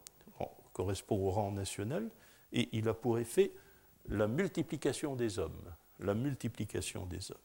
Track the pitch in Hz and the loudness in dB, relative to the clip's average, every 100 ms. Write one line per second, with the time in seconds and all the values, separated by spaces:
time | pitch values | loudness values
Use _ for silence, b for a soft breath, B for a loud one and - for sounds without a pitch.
0 | - - - - - - - - 95 98 | -20 -20 -20 -8 -8 -8 -10 -2 0 0
1 | - 104 95 95 101 101 98 - 104 170 | 2 2 4 2 0 -2 -4 -4 -2 -2
2 | 226 b b b b - - 113 110 110 | -4 b b b b -2 0 0 0 2
3 | 123 113 117 - 196 B B B B B | 2 2 2 4 4 B B B B B
4 | - 107 107 131 190 - - 156 147 131 | -4 2 4 4 0 0 -2 0 0 0
5 | 151 131 117 98 82 82 85 85 _ - | -2 0 0 0 -2 -4 -12 -16 _ -4
6 | 95 104 139 131 120 - 104 101 - 101 | 0 2 0 -2 -4 -4 -4 -4 -4 -6
7 | 92 87 95 - | -6 -6 -8 -12